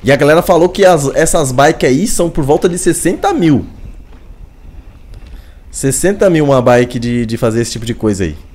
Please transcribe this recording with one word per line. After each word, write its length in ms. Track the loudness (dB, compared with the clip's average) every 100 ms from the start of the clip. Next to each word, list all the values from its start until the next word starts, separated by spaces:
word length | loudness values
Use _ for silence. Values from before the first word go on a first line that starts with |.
E 80 | 2
a 40 | 2
galera 260 | 4 2
falou 260 | 4 2 2
que 160 | 4
as, 240 | 4 4 0
essas 420 | 0 0 0 0
bikes 360 | 2 2 2 0
aí 200 | 0 0
são 200 | 0 -2
por 160 | -2
volta 240 | 0 0 0
de 120 | -2
sessenta 520 | -2 -2 -2 -2 -2
mil. 360 | 0 2 2 -2 -14 -18 -18 -20 -20 -20 -20 -20 -20 -20 -20 -20 -20 -20 -20 -18 -20 -20 -20 -18
Sessenta 580 | -6 -4 0 -2 2 2
mil 180 | 2 2
uma 140 | 2
bike 380 | 4 2 2 -2
de, 280 | -4 -4 -4
de 120 | -2
fazer 240 | -2 -2
esse 100 | -4
tipo 140 | -6 -8
de 80 |
coisa 300 | -4 -2 -2
aí. 120 | -4 -6 -16